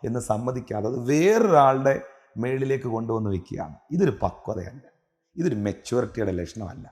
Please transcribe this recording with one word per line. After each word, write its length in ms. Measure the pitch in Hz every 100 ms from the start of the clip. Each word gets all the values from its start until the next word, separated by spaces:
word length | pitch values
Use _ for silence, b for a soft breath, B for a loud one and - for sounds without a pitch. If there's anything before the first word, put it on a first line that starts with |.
എന്ന് 180 | 117 120
സമ്മതിക്കാതെ 640 | 110 107 123 127 - 104 107
അത് 120 | 127 120
വേറൊരാളുടെ 880 | 147 180 220 214 156 139 135 135 131 - - _ -
മേളിലേക്ക് 500 | 120 135 135 135 127
കൊണ്ടുവന്ന് 420 | 113 113 113 107
വെക്കുകയാണ്. 460 | 95 - - 80 76 _
ഇതൊരു 220 | 175 190 101
പക്വതയല്ല, 680 | 98 - - 92 90 131 - _ _ _ _ -
ഇതൊരു 220 | 170 107
മെച്യൂരിറ്റിയുടെ 760 | 101 98 - 120 117 - 101
ലക്ഷണമല്ല. 540 | 90 87 - 95 - -